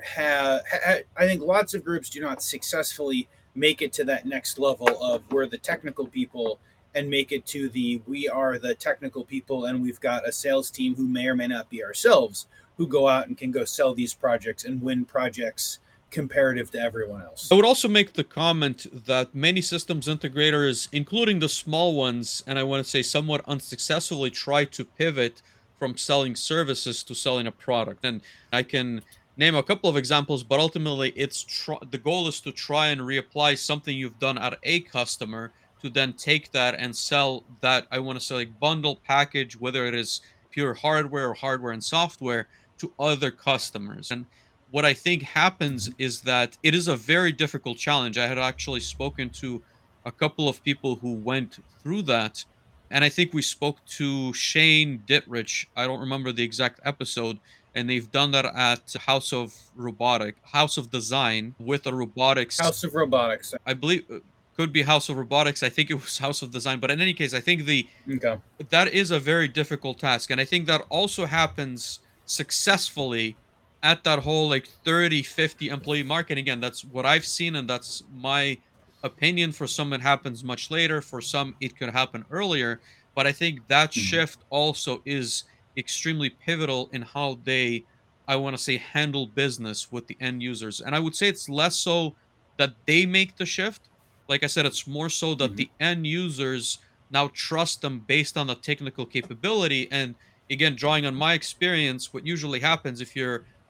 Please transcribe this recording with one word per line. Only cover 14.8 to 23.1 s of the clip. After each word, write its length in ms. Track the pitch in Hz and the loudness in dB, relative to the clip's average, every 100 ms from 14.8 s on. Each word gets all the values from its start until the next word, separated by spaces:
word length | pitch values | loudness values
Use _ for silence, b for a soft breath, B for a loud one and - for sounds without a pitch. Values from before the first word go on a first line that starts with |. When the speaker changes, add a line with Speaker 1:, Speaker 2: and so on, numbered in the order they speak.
Speaker 1:
win 240 | 127 127 | -2 -2
projects 760 | 120 131 127 117 113 - - - b b _ | 0 -2 -2 -2 -6 -4 -8 -8 b b _
comparative 600 | 160 135 143 135 123 110 | -6 -2 4 4 2 -4
to 80 | 117 | -4
everyone 420 | 117 113 104 101 | -4 -4 -6 -8
else." 260 | 87 - - | -14 -6 6
Speaker 2:
I 40 | |
would 100 | 185 | 8
also 240 | 226 254 220 | 10 6 6
make 240 | 208 202 | 6 4
the 120 | - | 0
comment 640 | 147 - 165 160 143 120 - 127 120 | -4 0 2 4 0 -2 -12 -12 0
that 280 | 127 127 | 0 0
many 260 | 135 156 185 | 0 2 2
systems 460 | 175 170 - 160 131 | 0 -4 -4 -4 -2
integrators, 840 | 151 151 135 151 147 143 120 - | -4 -4 2 4 4 2 0 -2
including 480 | 147 143 220 226 185 | -4 -2 0 2 2
the 80 | 151 | 0
small 460 | - - 156 175 | -2 -2 2 2
ones, 480 | 147 127 120 113 - - | 4 2 0 -4 -8 -4
and 120 | 135 | -2
I 40 | |
wanna 220 | 135 135 | 0 -2
say 180 | 131 135 | 0 -2
somewhat 400 | 123 | 0